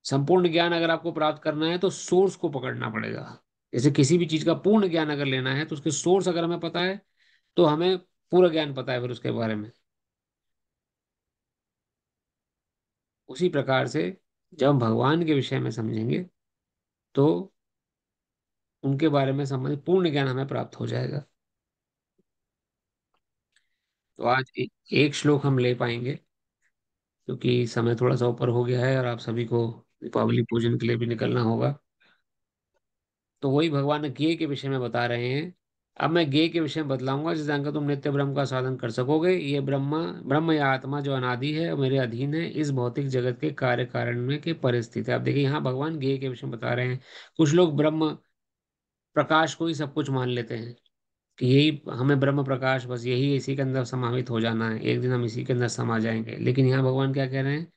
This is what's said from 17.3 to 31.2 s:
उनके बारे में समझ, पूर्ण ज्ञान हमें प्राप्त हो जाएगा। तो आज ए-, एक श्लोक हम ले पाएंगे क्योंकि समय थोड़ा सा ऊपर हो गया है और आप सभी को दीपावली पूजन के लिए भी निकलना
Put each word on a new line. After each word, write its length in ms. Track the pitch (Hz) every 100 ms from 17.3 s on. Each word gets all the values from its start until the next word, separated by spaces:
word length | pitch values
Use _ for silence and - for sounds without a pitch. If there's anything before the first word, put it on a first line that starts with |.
| 175 190 _ _ _ _ _ _ _ _ _ _ _ _ _
उनके 260 | 139 139 156
बारे 220 | 143 135
में 140 | 135
समझ, 320 | 139 135 135 143
पूर्ण 340 | - 185 175
ज्ञान 160 | 143 135
हमें 200 | 127 135
प्राप्त 320 | 123 117 -
हो 80 | 120
जाएगा। 320 | 123 127 143 - _ _ _ _ _ _ _ _ _ _ _ _ _ _ _ _ _ _ _ _ _ _ _ _ _ _ _ _ -
तो 60 |
आज 280 | 117 131 127 -
ए-, 120 | - _ _
एक 200 | 165 147
श्लोक 320 | 143 147 143
हम 120 | 143 131
ले 180 | 123
पाएंगे 400 | 123 123 120 123 - _ _ _ _ _ _ _ _ _ _
क्योंकि 420 | - 120 127 123 117
समय 280 | - 117
थोड़ा 200 | 117 123
सा 120 | 131 123
ऊपर 220 | 117 123
हो 140 | 120
गया 220 | 120 123
है 140 | 127 135
और 60 |
आप 140 | 123 117
सभी 260 | - 113
को 400 | 117 120 113 113 _ _
दीपावली 380 | - 117 113 120
पूजन 360 | 120 117 117 120
के 80 |
लिए 100 | 113
भी 100 | 117
निकलना 360 | 120 113